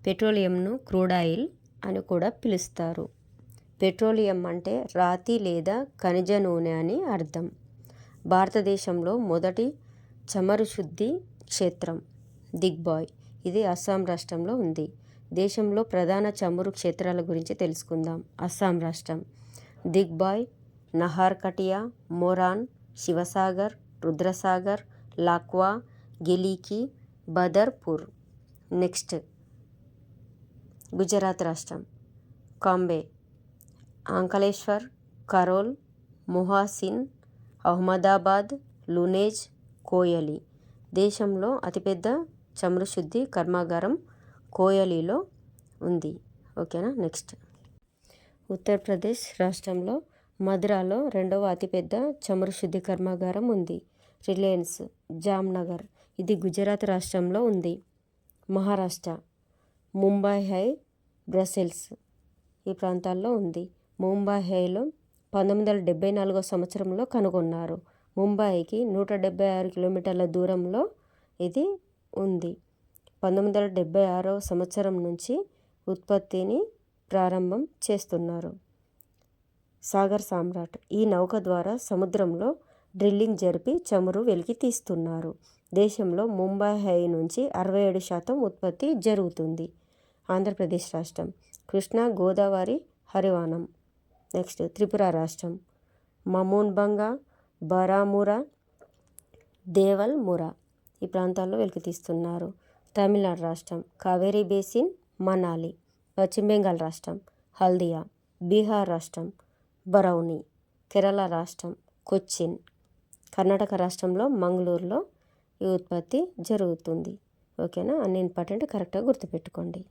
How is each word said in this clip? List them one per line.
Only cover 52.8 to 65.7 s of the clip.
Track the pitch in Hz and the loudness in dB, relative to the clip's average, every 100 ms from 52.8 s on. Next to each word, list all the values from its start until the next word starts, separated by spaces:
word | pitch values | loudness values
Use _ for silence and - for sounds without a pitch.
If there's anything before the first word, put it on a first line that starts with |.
కర్మాగారం | 180 185 185 180 185 196 240 | -4 -2 -2 -2 -4 -2 0
ఉంది. | 208 170 175 _ _ _ _ | 0 -2 -6 _ _ _ _
రిలయన్స్ | - 190 196 185 170 - - _ _ 165 | -4 0 2 2 -2 -8 -14 _ _ -6
జామ్నగర్, | 180 190 190 185 175 170 - _ _ - | -2 0 0 -2 -4 -8 -12 _ _ -8
ఇది | 185 202 | 0 0
గుజరాత్ | 185 170 196 202 | 0 0 0 0
రాష్ట్రంలో | 202 185 180 190 180 190 | 0 -2 0 -2 0 2
ఉంది. | 240 196 170 180 _ _ _ _ _ _ - | 2 0 -2 -6 _ _ _ _ _ _ -4
మహారాష్ట్ర | 190 190 202 185 - - 165 _ _ _ _ _ _ _ | 0 2 0 0 -4 -8 -10 _ _ _ _ _ _ _
ముంబై | 196 196 202 202 202 | 0 2 4 4 2
హై, | 196 185 214 302 _ _ _ _ - | 0 0 0 -2 _ _ _ _ -2
బ్రసెల్స్ | 185 185 - 175 - - - _ _ _ _ _ _ - | 0 0 0 -2 -4 -16 -20 _ _ _ _ _ _ -8
ఈ | |
ప్రాంతాల్లో | 185 190 180 185 185 214 | -4 -2 -2 -2 -2 -2
ఉంది. | 240 185 165 180 _ _ - | -2 -2 -6 -10 _ _ -4
ముంబై | 185 196 202 202 | -2 0 0 0
హైలో | 180 190 180 185 285 - _ _ _ | 0 0 0 -2 -4 -8 _ _ _
పంతొమ్మిది | 202 196 202 214 | 0 4 4 4